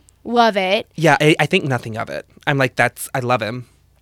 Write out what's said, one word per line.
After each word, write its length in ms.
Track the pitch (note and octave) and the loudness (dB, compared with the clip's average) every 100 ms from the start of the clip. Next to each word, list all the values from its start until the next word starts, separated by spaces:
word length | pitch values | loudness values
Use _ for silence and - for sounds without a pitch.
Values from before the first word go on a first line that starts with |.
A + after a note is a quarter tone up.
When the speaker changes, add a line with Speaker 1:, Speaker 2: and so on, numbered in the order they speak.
| - _ | -8 _
Speaker 1:
Love 320 | - A#3+ A3+ G3 | -2 2 2 2
it." 340 | F#3 G#3 - - | 0 -2 -4 0
Speaker 2:
Yeah, 200 | D#3 C#3 | 2 4
I, 140 | D3+ - | 4 2
I 60 | D#3 | 2
think 180 | F#3+ | 0
nothing 320 | D3 B2 A#2 A2 | 0 -4 -4 -8
of 140 | A2+ | -8
it. 160 | C#2+ - _ - | -10 -12 _ -2
I'm 120 | C#3 | 0
like, 180 | C3 - | 0 0
"That's, 320 | B2 - - | 0 -2 -8
I 60 | C#3 | -6
love 200 | B2 B2 | -2 -2
him." 260 | G#2+ B2 A#2+ _ _ _ | -2 -8 -14 _ _ _